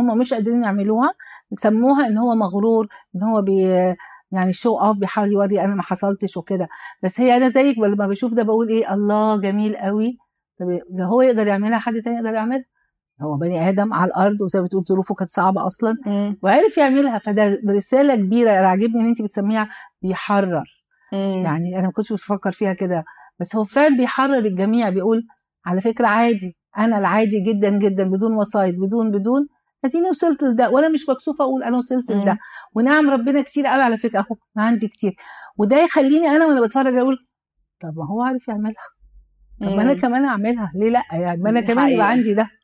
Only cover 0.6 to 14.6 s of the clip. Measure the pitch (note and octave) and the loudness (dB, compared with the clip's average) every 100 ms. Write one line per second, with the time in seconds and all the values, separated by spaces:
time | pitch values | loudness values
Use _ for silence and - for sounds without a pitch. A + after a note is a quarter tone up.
0.6 | A3 G3+ G3+ A3 C#4+ - - - _ G3+ | 0 -2 0 0 0 -2 -12 -20 _ -4
1.6 | G#3+ G#3+ B3+ C#4 B3 G#3+ A#3+ A3+ G3 G3 | 0 2 4 2 2 2 2 0 0 0
2.6 | A3+ A3+ G#3+ - _ F3+ G#3+ A3 G3 G3 | 2 2 0 -8 _ -4 0 0 2 2
3.6 | F#3 F#3 F#3 F3+ - - _ F#3+ F#3 F3+ | 2 2 2 -2 -10 -20 _ -2 -2 0
4.6 | A#3+ G#3+ G#3 G3+ G3 A3 G3+ G3+ G3+ G3 | 0 2 2 0 -2 -2 0 2 2 0
5.6 | G3 G3+ - - G3+ G3+ G3 F3+ - F#3+ | 0 -2 -4 -4 -2 -4 -6 -8 -6 -6
6.6 | E3+ - - - F#3 - B3+ B3 B3+ C4 | -6 -10 -20 -8 -6 0 4 4 4 4
7.6 | C#4 A3+ G#3 G3+ G3 G3+ B3 A3+ A3 A3 | 2 2 0 0 -2 -2 -2 0 0 0
8.6 | A3+ A3+ G#3+ G3 G#3 G#3+ G#3+ G#3+ G3 G#3 | 0 0 -2 -2 0 0 2 0 -2 -2
9.6 | G#3+ G3+ G3 G#3 A3+ B3 _ _ _ - | -2 -4 -4 -2 -4 -6 _ _ _ -10
10.6 | F3+ F3 - F#3 F3+ A#3 C4 A3 G#3 G3 | -6 -6 -8 -6 -2 2 2 2 0 0
11.6 | G#3+ A#3 A#3+ A3+ A3+ A#3 A3+ A3 A3 C4 | 0 -2 -2 -4 -4 -6 -4 -4 -4 -4
12.6 | - _ _ _ _ _ D3+ D3 E3+ F3 | -8 _ _ _ _ _ -6 -4 -4 -2
13.6 | F3+ F#3+ G#3 F3+ F#3 - G3 G#3 F#3+ F#3+ | 0 0 -2 0 -2 2 0 0 -2 -2